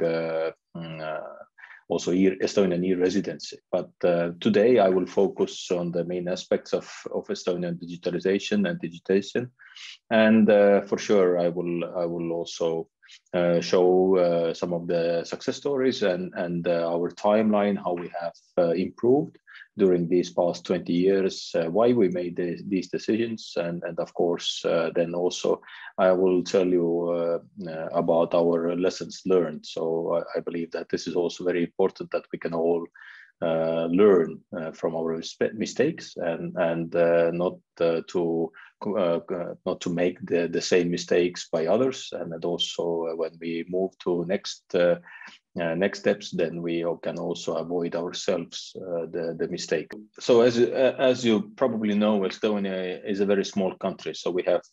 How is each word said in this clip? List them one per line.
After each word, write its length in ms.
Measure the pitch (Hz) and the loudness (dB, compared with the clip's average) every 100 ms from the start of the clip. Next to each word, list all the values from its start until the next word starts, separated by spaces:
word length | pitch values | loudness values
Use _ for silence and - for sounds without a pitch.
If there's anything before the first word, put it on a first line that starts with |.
uh, 500 | 82 82 82 80 80 - _ 85 | -2 0 -2 -2 -4 -6 _ -14
mm, 260 | 82 80 | -12 -10
uh, 180 | 78 78 - - - _ - - - | -8 -8 -10 -16 -20 _ -20 -14 -4
also 240 | 85 90 | -2 0
e-, 240 | 90 95 92 | 2 4 2
Estonian 420 | - - 95 87 90 | 0 2 2 2 0
e-residency. 720 | 90 90 95 87 - - - _ | 2 2 0 -4 -6 -12 -16 _
But, 200 | 92 85 - | -4 -4 -2
uh, 280 | 90 87 85 87 | 2 2 0 -2
today 400 | 113 104 113 123 | 2 4 6 6
I 80 | 95 | 6
will 180 | 92 92 | 4 0
focus 640 | - 95 - 95 - - | 0 0 0 -4 -4 -4
on 220 | 90 87 | -2 -2
the 140 | 87 85 | -4 -4
main 220 | 90 90 | -4 -4
aspects 460 | 92 - 98 - | -6 -2 -2 -2
of, 160 | 90 - - - | -4 -4 -14 -8
of 140 | 95 - | -8 -6
Estonian 500 | 101 - 87 87 85 | -6 -4 -2 -2 -6
digitalization 880 | 85 87 87 87 95 98 - 104 90 | -8 -8 -4 -2 0 0 0 0 0
and 120 | 85 | -2
digitation. 720 | 87 85 - 95 - 117 123 _ - - - - - | -8 -8 0 0 0 -4 -6 _ -20 -20 -20 -16 0
And, 400 | 113 110 110 107 | 4 6 6 8
uh, 320 | 104 101 101 | 8 8 6
for 160 | 101 - | 2 -4
sure, 420 | - 104 92 87 | 2 4 4 4
I 100 | 87 | 0
will, 340 | 87 87 87 85 90 | 0 -4 -4 -4 -4
I 100 | 85 | -4
will 260 | 85 85 | -4 -4
also, 560 | 85 82 - 82 82 82 _ _ - _ 90 | -4 -6 -4 -2 -2 -6 _ _ -20 _ 0
uh, 240 | 87 85 | 2 2
show, 560 | 87 95 90 92 92 95 | 2 4 6 6 4 4
uh, 380 | 87 85 82 82 | 4 2 0 -2
some 180 | 87 | -4
of 140 | 85 85 | -4 -2
the 360 | 85 85 85 | -2 0 -2
success 340 | 80 85 - 127 | -4 -8 -6 -6
stories 440 | 143 139 131 117 | -4 -2 0 0
and, 320 | 101 90 92 - | 0 -2 -4 -6
and, 320 | 87 87 87 | -6 -4 -2
uh, 240 | 85 85 | 0 0
our 200 | 85 85 | -2 -4
timeline, 680 | - 104 107 110 104 101 101 | -2 2 4 4 2 2 0
how 160 | 92 | -2
we 160 | 87 87 85 | -4 -6 -8
have, 140 | 85 - _ - | -8 -10 _ 0
uh, 140 | 85 | 2
improved 680 | 85 90 - 117 135 165 - _ - - - | 2 -2 0 2 2 2 -8 _ -20 -10 2
during 300 | 98 90 85 | 4 4 2
these 240 | 90 82 | 2 0
past 340 | - 87 87 - | 0 0 -2 -2
twenty 280 | 90 85 | -4 0
years, 580 | 87 95 98 95 - - 87 | 2 4 4 2 -2 -6 -4
uh, 100 | 82 | 0
why 260 | 90 117 | 2 4
we 140 | 120 95 | 4 2
made 260 | 87 87 87 | 0 -6 -4
the, 240 | 87 85 101 | -4 -4 -4
these 200 | 95 - | -4 -2
decisions. 640 | - - 113 117 113 - - | -6 -2 0 0 -6 -8 -6
And, 280 | 85 87 | -4 -4
and 160 | 87 85 | -8 -6
of 140 | 85 - | -6 -2
course, 480 | 87 85 - - 90 | 0 0 -4 -4 0
uh, 260 | 82 82 87 | 0 0 -2
then 180 | 85 | -2
also 480 | 87 90 - 95 87 - - - - | 0 -2 0 -2 -2 -4 -20 -10 2
I 140 | 95 | 4
will 320 | 92 92 90 | 4 4 2
tell 220 | 87 98 90 | 2 0 2
you, 440 | 90 85 85 85 | 2 2 0 0
uh, 600 | 85 85 85 - - 87 | -2 -2 -4 -6 -14 -10
uh, 180 | 80 80 | -8 -4
about 400 | 85 85 82 85 | -2 2 2 2
our 420 | 87 85 85 85 87 | 2 2 2 0 0
lessons 460 | 92 - 85 - 95 | 0 -2 -8 -8 2
learned. 380 | 92 80 76 - | 2 2 -4 -10
So 580 | - 82 82 85 85 - 87 | -6 -2 -2 -2 -2 -2 -6
I, 40 | |
I 20 | |
believe 300 | 85 85 82 | -6 -6 -6
that 180 | 82 85 | -8 -6
this 160 | 90 - | -6 -4
is 100 | 85 | -2
also 280 | 85 - | -2 -2
very 200 | 90 87 | -2 0
important, 460 | 85 - 95 - 85 | -2 0 -2 -2 -6
that 140 | 85 - | -6 -6
we 80 | - | -8
can 140 | 85 | -6
all, 340 | 82 85 85 85 - - - - - | -2 0 0 -4 -14 -20 -20 -20 -6
uh, 460 | 85 82 80 82 82 | -2 0 0 0 2
learn, 480 | 87 104 90 80 78 _ 87 | 6 8 6 4 -4 _ -10
uh, 140 | 80 | -10
from 240 | - 85 82 | -6 -4 -2
our 220 | 82 82 | -4 -4
mispe-, 360 | 82 - 117 | -6 -2 -2
mistakes 600 | 107 - - 139 170 - - | -2 -4 0 0 -2 -10 -6
and, 400 | 87 82 87 87 | -4 -4 -4 -2
and, 400 | 85 85 82 85 | 0 0 -2 2
uh, 340 | 85 85 82 | 4 4 2
not, 260 | 85 90 90 _ - | 2 -2 -4 _ -2
uh, 200 | 85 82 - | 0 0 -2
to, 440 | 90 85 82 82 - - - 107 | -2 0 0 -2 -8 -20 -12 -6
uh, 340 | 101 87 85 - | -2 0 0 -4
uh, 220 | 90 87 - 90 | -6 -8 -8 -6
not 160 | 87 | -6
to 80 | 92 | -4
make 340 | 85 90 90 95 | 0 0 -2 -4
the, 220 | 87 85 | -2 0
the 140 | 85 | -2
same 300 | - 92 87 | 2 2 2
mistakes 580 | 87 - 90 87 90 - | -2 0 2 2 -2 -6
by 140 | 82 80 | -2 0
others. 440 | 107 131 - - | 2 0 -4 -10
And 180 | 87 87 | -10 -8
that 140 | 82 85 | -6 -4
also, 640 | 87 85 - 85 85 82 | -4 -4 -4 -2 -2 -2
uh, 80 | 82 | -4
when 160 | 80 82 | -6 -6
we 240 | 82 82 85 | -6 -6 -4
move 280 | 90 95 - | -2 -2 -4
to 240 | - 87 85 | -2 -2 0
next, 380 | 101 - - _ 92 | -4 -4 -14 _ 2
uh, 220 | 87 175 - - - - _ - | 4 2 -2 -20 -20 -20 _ -6
uh, 140 | 85 85 | -4 0
next 240 | 101 - | -2 0
steps, 320 | 120 101 - | -2 -2 -2
then 320 | 90 82 85 | -4 -2 -2
we 200 | 85 85 | -4 -2
all 140 | 85 80 | -2 -4
can 220 | 85 82 | -6 -6
also 360 | 85 85 - 80 | -6 -6 -4 -6
avoid 400 | 82 87 85 82 | -4 -4 -4 -4
ourselves, 800 | 87 - - 90 85 - - - | -6 -6 -2 -4 -4 -12 -14 -14
uh, 300 | 95 85 82 | -8 -6 -4
the, 240 | 87 82 82 | -6 -6 -4
the 100 | 82 | -6
mistake. 420 | 87 - 82 78 - - - | -6 -4 -4 -4 -14 -18 -6
So 220 | - 120 | 4 6
as, 160 | 123 117 | 6 6
uh, 380 | 120 - 131 - | 2 4 0 2
as 260 | 131 127 | 2 2
you 280 | 120 107 98 - | 4 2 0 -2
probably 380 | 131 113 107 | -2 0 0
know, 280 | 104 107 107 | 2 2 2
Estonia 800 | 95 - 110 104 98 92 92 90 110 | 0 -2 -2 0 -2 -4 -6 -6 -4
is 140 | 98 | 0
a 60 | 101 | 2
very 200 | 101 92 | 2 0
small 300 | 101 95 - | -2 -2 -2
country. 400 | 95 85 82 78 | -6 -6 -8 -6
So 160 | - | -4
we 100 | 87 | -2
have 180 | 90 87 - | 0 0 -2